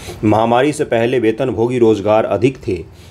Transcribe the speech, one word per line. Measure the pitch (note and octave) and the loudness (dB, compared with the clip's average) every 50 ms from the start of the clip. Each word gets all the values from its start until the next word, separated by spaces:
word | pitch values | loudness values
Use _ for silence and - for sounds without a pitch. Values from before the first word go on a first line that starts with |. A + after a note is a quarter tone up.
| - - - - - | -16 -14 -10 -4 0
महामारी | G#2+ G#2 G#2+ A2 A2+ A#2+ A#2+ C3+ D3+ C#3+ | 2 2 2 2 2 2 2 2 0 0
से | D3+ C#3+ | -2 -4
पहले | A2 B2 A2+ A#2 B2 C3 C3 | -2 0 0 0 0 0 0
वेतनभोगी | A2 A2 A2 - C#3 C3 G#2 F#2+ A2+ B2 B2+ B2 | 0 0 0 0 -4 -4 -2 -2 -2 -2 0 2
रोजगार | A#2 A2 A2 G2 F#2 G#2 G#2+ A2 A2+ | 2 2 2 2 2 2 2 2 2
अधिक | - G2+ G2 G#2 C3+ C3+ - - - | 0 0 0 0 -2 -2 -4 -6 -8
थे, | F#2+ E2 D#2+ - - - - - | -8 -8 -8 -12 -20 -20 -20 -20